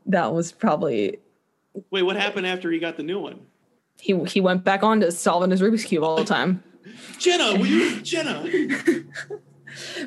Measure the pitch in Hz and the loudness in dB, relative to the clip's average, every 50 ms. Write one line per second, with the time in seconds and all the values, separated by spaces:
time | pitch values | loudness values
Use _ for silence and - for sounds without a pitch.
0 | _ - 185 180 156 110 160 165 170 - - - - 220 151 156 165 147 120 104 | _ 0 0 0 2 0 0 -2 -4 -4 -6 -4 0 0 0 0 0 0 0 0
1 | 101 - - - _ _ _ _ _ _ _ _ _ _ - 202 190 _ - 196 | -2 -2 -4 -6 _ _ _ _ _ _ _ _ _ _ -16 -16 -12 _ -2 0
2 | 180 185 190 202 196 208 202 202 185 185 185 185 185 175 165 165 165 165 160 160 | 0 0 0 0 -2 -2 -2 -2 -4 -4 -4 -4 -4 -4 -2 -2 -2 -4 -6 -6
3 | 147 156 185 202 160 135 - 98 - _ _ _ _ _ _ _ _ _ _ _ | -6 -6 -6 -6 -8 -8 -12 -16 -20 _ _ _ _ _ _ _ _ _ _ _
4 | - - 196 180 170 180 - 202 185 185 180 185 185 196 190 196 202 220 220 214 | -2 0 0 0 0 0 0 2 4 4 2 2 2 2 2 4 4 4 4 4
5 | 202 170 175 - - 202 170 175 180 185 185 190 185 220 220 220 - - 190 160 | 4 2 0 0 0 2 2 2 2 2 2 4 4 2 2 0 0 0 0 0
6 | 156 160 160 160 156 - 175 117 131 180 185 - - _ - - - - - - | 2 2 0 0 0 0 0 2 2 2 0 -2 -4 _ -20 -20 -20 -20 -20 -20
7 | - - - - - 359 349 349 285 226 196 196 190 196 - - - 330 233 208 | -20 -18 -10 -2 0 2 2 4 2 2 2 2 2 4 4 4 2 2 -2 -4
8 | - - 339 330 311 302 294 294 311 339 370 330 302 254 277 - - - 269 - | -6 -4 -4 -2 -2 -2 -4 -6 -4 -2 0 0 0 0 -2 -2 0 0 0 0
9 | - - - - - - 415 - - _ _ _ _ - - - - - - 349 | -2 -8 -14 -14 -14 -12 -12 -14 -14 _ _ _ _ -20 -18 -16 -14 -12 -10 -10
10 | 294 | -10